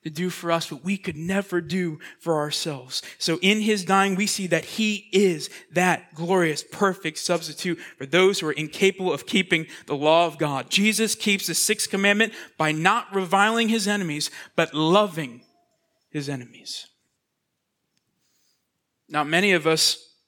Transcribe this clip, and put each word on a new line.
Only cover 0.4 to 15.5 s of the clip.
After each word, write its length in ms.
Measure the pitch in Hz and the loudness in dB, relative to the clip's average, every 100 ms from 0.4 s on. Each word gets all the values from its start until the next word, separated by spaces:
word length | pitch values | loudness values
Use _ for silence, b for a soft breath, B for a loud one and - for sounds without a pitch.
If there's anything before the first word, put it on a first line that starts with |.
| 175 | 0
us 180 | 165 165 | 0 -2
what 140 | 143 | -8
we 140 | 156 196 | -6 -4
could 180 | - 151 | -6 -8
never 460 | 165 196 196 175 | -2 -2 0 -4
do 360 | 160 185 175 151 B B | -2 -2 -2 -6 B B
for 160 | 165 156 | -2 0
ourselves. 640 | 147 147 170 139 127 - B B | 0 -4 -6 -8 -8 -10 B B
So 200 | - 165 | -4 2
in 220 | 190 214 | 2 2
his 240 | 214 214 175 | 2 0 2
dying, 300 | 196 196 190 | 4 4 0
we 100 | 208 | -2
see 200 | - 185 | -2 -2
that 180 | 165 - | -2 -2
he 420 | - 214 202 - | -2 -2 -2 0
is 360 | 185 196 160 - B B | 2 4 2 -8 B B
that 420 | 165 180 160 - | 0 0 0 -4
glorious, 480 | 151 170 190 165 143 | -10 0 2 2 -2
perfect 540 | - - 196 185 160 156 | -10 0 0 0 -8 -8
substitute 640 | - 170 160 147 185 165 B B | -2 -2 -4 -8 -6 -6 B B
for 80 | |
those 340 | 135 165 190 190 | 0 4 4 2
who 80 | 156 | -4
are 40 | |
incapable 640 | 147 156 - 190 190 185 | -4 -8 0 0 2 -4
of 120 | 143 - | -4 0
keeping 400 | 202 180 170 160 B - | 0 2 0 -2 B -8
the 100 | 143 | 0
law 300 | 147 165 170 | 4 4 4
of 100 | 156 | 0
God. 320 | 156 135 123 | -4 -4 -2
Jesus 460 | - 208 214 220 | 2 2 2 -2
keeps 320 | - 220 196 - | 0 0 0 0
the 80 | |
sixth 340 | 160 - 214 - | -2 0 -2 -2
commandment 460 | 196 202 208 220 B B - | 0 2 2 0 B B -4
by 120 | 156 | -2
not 440 | 156 175 226 - | 2 2 2 -2
reviling 560 | 196 180 196 208 233 226 | -4 0 4 4 2 2
his 180 | 226 196 | 0 0
enemies, 420 | 208 175 151 - B B | -2 -2 -4 -6 B B
but 200 | - 160 | -2 -2
loving 680 | 147 156 196 208 160 139 120 _ | 0 4 4 4 -4 -10 -12 _